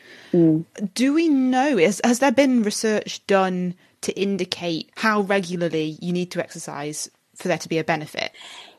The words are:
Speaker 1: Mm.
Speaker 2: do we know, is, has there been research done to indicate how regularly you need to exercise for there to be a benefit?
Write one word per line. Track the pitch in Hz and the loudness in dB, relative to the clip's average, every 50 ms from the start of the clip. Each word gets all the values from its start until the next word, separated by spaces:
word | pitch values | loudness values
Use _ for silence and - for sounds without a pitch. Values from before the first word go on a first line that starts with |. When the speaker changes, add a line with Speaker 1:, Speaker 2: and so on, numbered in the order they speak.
| - - - - - - | -20 -20 -20 -20 -8 0
Speaker 1:
Mm. | - 175 165 160 156 160 165 _ - - 214 185 - | 4 4 6 6 4 2 -2 _ -10 -8 -8 -6 -2
Speaker 2:
do | - 247 277 285 | 0 0 2 2
we | 320 339 | 2 2
know, | 320 285 262 254 254 262 254 262 302 269 | 2 2 2 2 2 2 2 2 2 2
is, | 185 160 196 196 - - | 4 4 2 2 2 2
has | 240 247 233 | 2 2 4
there | 269 285 | 4 2
been | 226 - 294 269 254 240 208 | 4 4 4 4 4 2 2
research | 208 - - - 220 214 202 - 196 - - _ | 0 -2 -2 -2 0 0 -2 -2 -6 -10 -8 _
done | - 196 190 185 185 185 180 180 180 175 _ _ _ _ - | 2 2 4 4 2 0 -2 -4 -4 -6 _ _ _ _ -10
to | - - - | -6 -6 -4
indicate | - 190 196 196 185 185 185 - - 175 175 165 151 - _ - | -2 -2 -2 0 -2 -2 -4 -6 -6 -4 -4 -4 -4 -6 _ -6
how | - 226 220 214 208 | -2 2 2 2 2
regularly | 196 185 202 202 180 170 180 170 175 165 156 160 156 156 156 - | 2 2 0 0 0 -2 -4 -2 -2 -2 0 -2 -2 -4 -6 -6
you | 165 175 175 | -4 -4 -2
need | 180 180 180 | -2 -2 -4
to | - 175 | -4 -6
exercise | - - - 165 - 160 143 143 147 151 151 - - - _ _ _ _ - | -6 -6 -8 -14 -12 -12 -10 -10 -8 -8 -8 -10 -10 -12 _ _ _ _ -14
for | - - | -6 -4
there | 180 160 160 | -2 -2 -2
to | - - | -2 -4
be | 165 | -2
a | 160 156 | -2 0
benefit? | - 165 151 156 - - - - - - - - - - - - - - | 0 -2 -2 -4 -8 -8 -8 -8 -8 -8 -14 -20 -20 -20 -20 -20 -18 -6